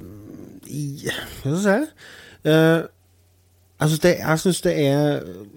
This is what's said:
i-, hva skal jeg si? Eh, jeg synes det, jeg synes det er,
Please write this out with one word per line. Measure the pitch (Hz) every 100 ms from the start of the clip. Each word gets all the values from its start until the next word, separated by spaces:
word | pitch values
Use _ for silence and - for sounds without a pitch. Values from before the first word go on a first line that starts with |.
| 90 104 101 98 98 - -
i-, | 143 147 143 - - - -
hva | 135 165
skal | 208 208
jeg | 302
si? | - - - - - 151
Eh, | 156 160 165 - _ _ _ _ _ _ _ _ -
jeg | 156
synes | 156
det, | 180 165
jeg | 123 160
synes | 196 170
det | 180 160
er, | 139 143 147 139 90 90 101